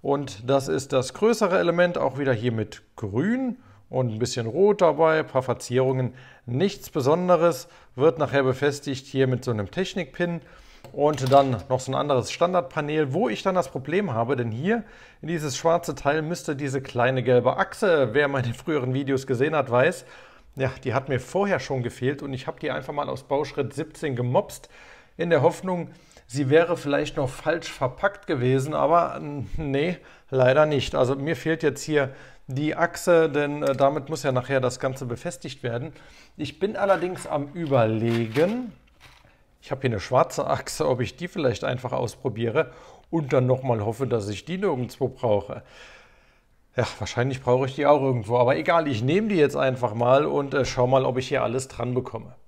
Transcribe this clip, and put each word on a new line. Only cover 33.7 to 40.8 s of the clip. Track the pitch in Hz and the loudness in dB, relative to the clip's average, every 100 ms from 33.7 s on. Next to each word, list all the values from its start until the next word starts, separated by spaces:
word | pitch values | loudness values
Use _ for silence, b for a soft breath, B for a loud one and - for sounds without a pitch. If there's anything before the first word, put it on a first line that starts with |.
| 131 | 2
damit | 139 151 131 | 2 2 -6
muss | 151 | -4
ja | 147 | -2
nachher | 127 123 135 | -2 0 0
das | 123 127 | 0 -2
Ganze | 135 127 123 | -6 -6 -8
befestigt | 120 175 - 160 - | -8 -8 -10 -14 -8
werden. | 123 117 156 B B B B - | -6 -6 -8 B B B B -10
Ich | 147 - | -10 -4
bin | 196 220 | -4 -2
allerdings | 196 185 180 170 - | 2 2 0 -6 -6
am | 156 143 | -6 -6
Überlegen, | 170 160 131 110 110 117 117 113 113 175 240 247 - _ _ b b b b b _ | -6 0 2 2 2 0 0 0 0 0 0 -8 -14 _ _ b b b b b _
ich | - | -10
habe | 131 | -4
hier | 131 | -2
eine | 107 | -4
schwarze | - 127 165 - 143 | 0 2 2 0 -2
Achse, | 139 - - | -2 -4 -4